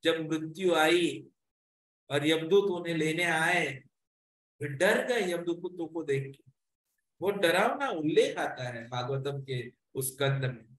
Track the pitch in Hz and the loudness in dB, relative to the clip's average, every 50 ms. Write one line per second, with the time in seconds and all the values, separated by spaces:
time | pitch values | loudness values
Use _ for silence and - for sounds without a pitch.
0 | - 165 160 165 160 151 156 156 156 160 160 180 190 180 170 156 156 160 170 180 | 2 0 0 0 -2 -2 -4 -4 -4 -6 -8 0 2 2 4 6 4 4 4 4
1 | 175 156 135 110 - - _ _ _ _ _ _ _ _ _ _ _ _ _ _ | 2 0 -2 -4 -12 -16 _ _ _ _ _ _ _ _ _ _ _ _ _ _
2 | _ _ 135 147 147 156 160 160 160 160 190 202 196 202 180 175 175 170 170 160 | _ _ -2 0 2 2 2 2 2 4 4 4 4 4 0 -2 -2 -2 -2 0
3 | 156 156 156 170 175 170 165 160 160 170 180 175 160 139 135 131 - _ _ _ | 0 0 0 0 0 0 2 2 2 2 2 2 0 -2 -4 -10 -16 _ _ _
4 | _ _ _ _ _ _ _ _ _ _ _ _ - 147 139 135 180 202 226 - | _ _ _ _ _ _ _ _ _ _ _ _ -8 -6 -2 2 4 4 4 2
5 | - - 247 233 202 180 175 170 170 170 170 170 - 180 175 - 170 151 160 165 | 0 0 0 0 0 0 -2 -2 -2 -4 -6 -4 -6 -10 -6 -6 -8 -6 -6 -8
6 | 156 147 139 139 135 135 135 - _ - _ _ _ _ _ _ _ _ _ _ | -2 0 -2 -2 -2 -6 -12 -16 _ -20 _ _ _ _ _ _ _ _ _ _
7 | _ _ _ _ 160 196 202 190 165 165 165 180 208 240 277 277 277 269 214 165 | _ _ _ _ -2 -2 0 2 2 2 4 4 2 2 0 -2 -4 -4 -4 -2
8 | 151 151 - 214 247 277 - - 139 139 - - 127 123 117 117 120 - 123 123 | -2 2 4 4 4 4 2 -2 -4 -4 -4 -6 -8 -8 -8 -10 -10 -8 -6 -6
9 | 123 123 135 135 135 143 139 139 135 - 131 123 120 - _ _ _ _ _ 135 | -4 -4 -4 -4 -4 -4 -6 -6 -8 -6 -6 -6 -6 -10 _ _ _ _ _ -6
10 | 135 - - - 143 139 139 135 131 123 107 - - _ - | -6 -6 -2 0 0 0 0 0 -2 -4 -6 -6 -16 _ -20